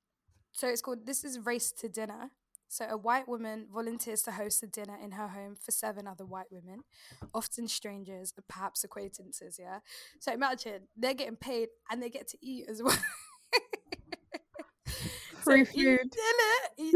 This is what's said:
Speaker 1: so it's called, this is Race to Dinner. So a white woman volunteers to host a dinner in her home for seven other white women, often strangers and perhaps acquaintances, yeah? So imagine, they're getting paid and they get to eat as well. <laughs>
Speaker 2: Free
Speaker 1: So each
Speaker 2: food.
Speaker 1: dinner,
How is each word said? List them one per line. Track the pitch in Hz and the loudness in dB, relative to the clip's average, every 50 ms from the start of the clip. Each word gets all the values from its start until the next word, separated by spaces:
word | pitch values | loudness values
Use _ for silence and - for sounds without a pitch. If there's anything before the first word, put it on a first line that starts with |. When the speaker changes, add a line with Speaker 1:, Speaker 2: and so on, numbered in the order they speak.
| _ _ _ _ _ _ _ _ _ _ | _ _ _ _ _ _ _ _ _ _
Speaker 1:
so | - - 277 247 | -6 -2 0 0
it's | 240 233 | 0 0
called, | - 262 247 233 220 | -2 -4 -6 -6 -4
this | 240 277 - - | -4 -4 -4 -4
is | 285 254 240 208 | -4 -8 -4 -2
Race | 240 240 240 - - | -2 0 0 0 -2
to | - - - 226 | -4 -6 -8 -6
Dinner. | - 220 220 208 202 - - 277 - _ _ _ - - _ - | -6 -6 -6 -6 -6 -10 -12 -14 -14 _ _ _ -20 -20 _ -10
So | - - 233 - | -8 -6 -4 -4
a | 220 214 | -4 -2
white | 196 233 240 262 262 | 2 2 2 2 2
woman | 247 240 226 226 220 214 220 214 214 | -2 -4 -4 -4 -6 -6 -8 -10 -8
volunteers | 196 226 233 233 233 226 - 233 214 214 | -6 -6 -4 -4 -4 -4 -4 -2 0 0
to | - 233 | 0 0
host | 202 202 208 208 - - | -2 -4 -2 0 0 0
a | 240 | 0
dinner | 196 - 214 208 202 202 208 | -2 -6 -10 -10 -10 -10 -12
in | 208 202 | -12 -10
her | 190 202 214 202 | -8 -8 -8 -8
home | 190 202 202 202 202 196 | -8 -10 -10 -12 -12 -12
for | - - | -6 -4
seven | 220 - - 214 202 202 202 | -2 -2 -2 -4 -6 -6 -10
other | 202 185 170 190 | -12 -12 -12 -12
white | 185 190 185 185 - | -12 -10 -12 -12 -12
women, | 190 180 175 180 190 233 285 _ _ - - - - - - - - | -16 -18 -16 -16 -16 -16 -18 _ _ -20 -20 -20 -18 -16 -12 -6 -4
often | 226 226 - - - 233 | -4 -4 -4 -6 -6 -4
strangers | 220 - - - 208 202 202 196 185 190 185 185 190 - | -4 -4 -4 -4 -6 -8 -10 -10 -10 -10 -10 -8 -10 -10
and | - - | -12 -14
perhaps | - - 185 190 196 - - - | -14 -8 -6 -6 -4 -2 -4 -4
acquaintances, | 196 - 208 202 196 - - 190 180 - - 185 175 175 - | -4 -6 -10 -10 -10 -10 -14 -14 -14 -12 -12 -12 -12 -14 -14
yeah? | 180 180 190 208 - - - - - - - - | -12 -12 -12 -12 -12 -14 -16 -16 -16 -18 -18 -6
So | - 277 226 | -4 -2 2
imagine, | 240 277 269 262 - - 226 208 190 196 _ _ | 2 2 2 2 -2 -6 -8 -8 -10 -12 _ _
they're | 220 233 254 269 | 0 2 2 2
getting | 247 277 - 226 | 0 -2 -6 -6
paid | - - 262 254 233 226 226 - _ _ - | -6 -6 -2 0 0 0 -2 -4 _ _ -4
and | 226 240 | -4 -4
they | 247 240 | -4 -4
get | 226 - - - | -6 -8 -10 -10
to | - - | -12 -10
eat | - 262 262 247 - - | -10 -8 -8 -8 -8 -8
as | 220 214 | -6 0
well. | 233 - 906 - | 4 4 4 4
<laughs> | 855 831 - 1077 - 1077 1077 988 _ _ 466 480 - - - - _ _ 339 - - - 320 - _ _ - 339 - _ - - - - _ _ _ - - - - - - - - - 339 - - | 2 -2 -6 -8 -14 -18 -20 -20 _ _ 2 2 2 0 -6 -12 _ _ -14 -14 -12 -14 -16 -16 _ _ -14 -14 -14 _ -14 -14 -14 -14 _ _ _ -10 -8 -6 -6 -6 -8 -8 -12 -14 -12 0 8
Speaker 2:
Free | 302 269 269 262 | 10 10 10 10
Speaker 1:
So | - | 8
each | - 277 269 | 6 6 8
Speaker 2:
food. | 262 262 254 254 262 | 8 8 8 6 2
Speaker 1:
dinner, | - 453 440 453 466 480 440 427 453 508 539 - - - 311 320 320 | -2 2 2 4 6 6 6 6 6 4 2 -2 -4 -4 6 8 8